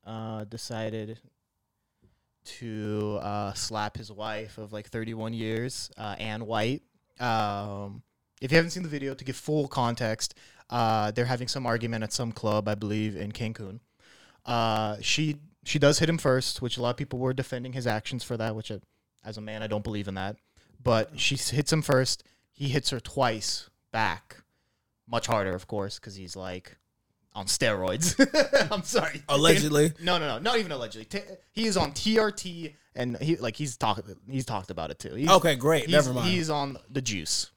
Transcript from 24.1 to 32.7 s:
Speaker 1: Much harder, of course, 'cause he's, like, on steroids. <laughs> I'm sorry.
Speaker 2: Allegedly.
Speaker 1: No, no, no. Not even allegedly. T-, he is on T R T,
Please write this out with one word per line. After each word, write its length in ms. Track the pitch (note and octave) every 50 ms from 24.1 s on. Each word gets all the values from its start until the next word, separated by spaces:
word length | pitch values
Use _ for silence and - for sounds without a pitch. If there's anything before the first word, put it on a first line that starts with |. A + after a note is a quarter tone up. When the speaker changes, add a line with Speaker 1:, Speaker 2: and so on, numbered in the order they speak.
| E2 - _ _ - - _ _ _ _ _ _ _ _ _ _ _ _ _
Speaker 1:
Much 200 | - A#2 A#2 -
harder, 280 | - C3 G#2+ G2 F#2+ F2+
of 120 | F#2 -
course, 320 | - - G#2 G2 G2 - -
'cause 160 | - - G2
he's, 200 | G2 F#2+ F2 -
like, 420 | F#2+ F#2 F#2 F2+ F#2 - - - _ _ _ _ _ _ _ _ _ _ _ _
on 120 | G#2+ F#2+
steroids. 680 | G2 - - C3+ A#2+ G#2+ F#2+ F#2 F#2 F#2 B2 D#3+ F3 - - C4+ - - D#4 C#4 - - C4+ G#3 D#3
<laughs> 40 | G#3+
I'm 100 | G3 -
sorry. 400 | - - A#3 E3 D#3+ D3 D3 - -
Speaker 2:
Allegedly. 640 | C#3+ C#3+ D3+ E3 D#3+ D3 D3 D3+ D3+ D3 D3+ E3 D#3 -
Speaker 1:
No, 180 | E3 F3 F3+ E3+
no, 80 | D#3
no. 120 | D3 A#2+ A2+
Not 200 | D#3 A3 B3+ A#3
even 140 | G#3 E3+ D3+
allegedly. 320 | C3 A#2+ A2+ G2+ A2+ A2
T-, 300 | - - G3 G3+ - - - _ _ _
he 140 | G#3 A3+
is 100 | A3 G3
on 160 | F#3+ E3 D3 C#3+
T 260 | - - G#3+ A3 A3+
R 120 | A3 G#3 G#3
T, 420 | - - F#3 E3+ E3+ E3 D3+